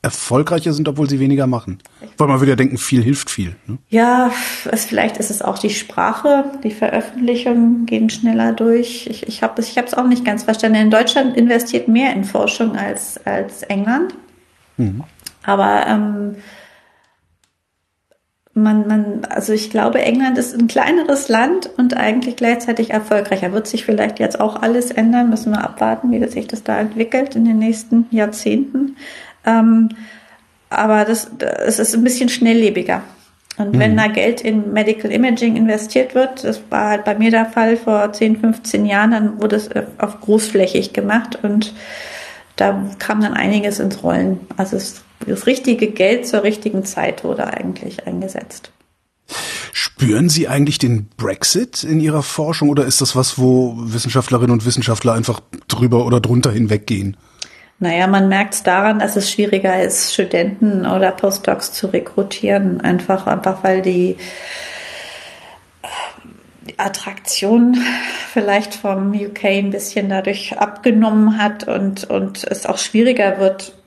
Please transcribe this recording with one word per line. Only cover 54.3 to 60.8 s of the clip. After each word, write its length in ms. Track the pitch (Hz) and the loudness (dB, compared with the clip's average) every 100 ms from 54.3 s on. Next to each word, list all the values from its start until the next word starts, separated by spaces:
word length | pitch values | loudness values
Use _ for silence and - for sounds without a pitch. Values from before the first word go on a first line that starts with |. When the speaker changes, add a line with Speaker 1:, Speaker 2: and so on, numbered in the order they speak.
| 123 127 | 2 4
Speaker 1:
und 140 | 117 117 | 2 2
Wissenschaftler 480 | 127 120 110 120 | 0 0 0 0
einfach 260 | 113 113 113 _ - - | 0 -2 -4 _ -20 -4
drüber 400 | - 123 117 120 | 0 4 4 4
oder 140 | 120 | 2
drunter 320 | 110 120 127 | 4 2 2
hinweggehen? 640 | 110 110 107 - 104 98 - _ _ - - - _ | 0 2 0 -2 -4 -4 -8 _ _ -20 -20 -20 _
Speaker 2:
Naja, 280 | 175 170 185 | -2 2 4
man 220 | 196 190 | 4 4
merkt's 340 | 196 202 - | 2 0 0
daran, 380 | - 185 208 214 | 2 4 4 2
dass 160 | 202 208 | 0 0
es 120 | 196 | -2
schwieriger 540 | - 208 196 190 185 | 0 0 2 2 2
ist, 300 | 185 - - | 0 0 -2
Studenten 760 | - 180 175 185 196 214 190 | -2 0 0 0 0 0 2